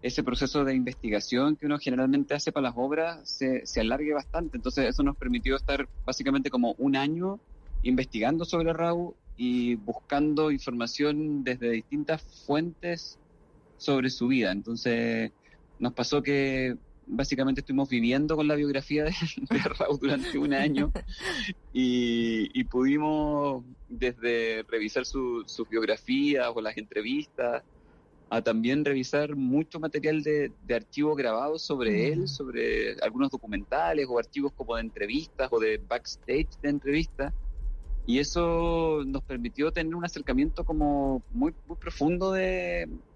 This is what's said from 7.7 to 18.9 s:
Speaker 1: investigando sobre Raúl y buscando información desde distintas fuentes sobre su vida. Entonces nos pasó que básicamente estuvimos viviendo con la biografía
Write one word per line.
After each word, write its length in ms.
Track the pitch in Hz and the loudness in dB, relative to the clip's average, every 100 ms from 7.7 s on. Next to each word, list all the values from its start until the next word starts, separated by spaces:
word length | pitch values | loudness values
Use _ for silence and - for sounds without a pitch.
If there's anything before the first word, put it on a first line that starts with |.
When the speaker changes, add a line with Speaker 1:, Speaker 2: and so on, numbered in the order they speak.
| - | 0
Speaker 1:
investigando 640 | 127 127 127 113 113 165 170 | 2 2 2 0 2 2 0
sobre 260 | 175 165 | 2 2
Raúl 420 | 165 170 170 175 - - - | 2 2 0 -2 -8 -18 -4
y 380 | 123 123 120 | 0 2 2
buscando 760 | 117 104 113 _ 143 151 151 156 | 0 -2 -8 _ 2 2 4 2
información 960 | 139 - 120 117 - 147 147 156 143 | 2 -2 -4 -4 0 0 2 0 -2
desde 260 | 131 123 120 | -2 -2 0
distintas 520 | 113 - 147 147 156 - - - | -2 -2 -4 -2 -4 -6 -18 -2
fuentes 720 | 147 170 160 175 170 - - _ _ - - _ - | 0 0 -6 -6 -6 -8 -16 _ _ -20 -20 _ -6
sobre 320 | - 139 127 | 2 2 2
su 200 | 127 120 | 0 2
vida. 240 | 131 101 | 4 2
Entonces 800 | 98 107 117 123 117 117 113 110 _ _ - - - | 0 -4 -4 0 2 2 0 -2 _ _ -20 -20 -4
nos 140 | 123 | -4
pasó 300 | - 123 147 | -2 0 0
que 540 | 139 139 139 131 131 120 - - - | 2 2 2 0 0 -2 -10 -20 -8
básicamente 540 | 117 139 131 135 131 | -4 -2 0 2 0
estuvimos 280 | - 135 135 | 0 0 2
viviendo 480 | 123 117 131 151 156 | 2 4 2 2 2
con 100 | 151 | 2
la 60 | |
biografía 500 | 147 147 135 - | 2 2 0 0